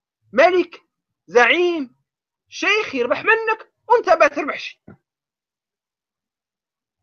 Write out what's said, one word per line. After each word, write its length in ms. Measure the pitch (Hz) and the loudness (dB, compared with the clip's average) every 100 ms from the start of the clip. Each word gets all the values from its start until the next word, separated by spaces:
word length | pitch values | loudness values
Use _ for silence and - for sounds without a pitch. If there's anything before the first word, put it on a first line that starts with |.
| _ _ _ | _ _ _
ملك، 500 | 214 339 359 - - _ _ _ _ - | 2 2 2 -2 -8 _ _ _ _ -2
زعيم، 720 | 214 233 311 349 339 254 _ _ _ _ _ _ | 2 2 2 0 -2 -8 _ _ _ _ _ _
شيخ 460 | - 359 427 427 | -6 -2 -2 -4
يربح 300 | 262 240 269 | -6 -4 -2
منك 480 | 381 440 453 440 - _ - | 0 -2 -2 -6 -10 _ -2
وانت 220 | 466 - | 0 2
ما 180 | 330 302 | 2 2
تربحش. 540 | - 294 - - - - - _ _ _ _ _ _ _ _ _ _ _ _ _ _ _ _ _ _ _ _ | 0 -8 -10 -14 -18 -20 -20 _ _ _ _ _ _ _ _ _ _ _ _ _ _ _ _ _ _ _ _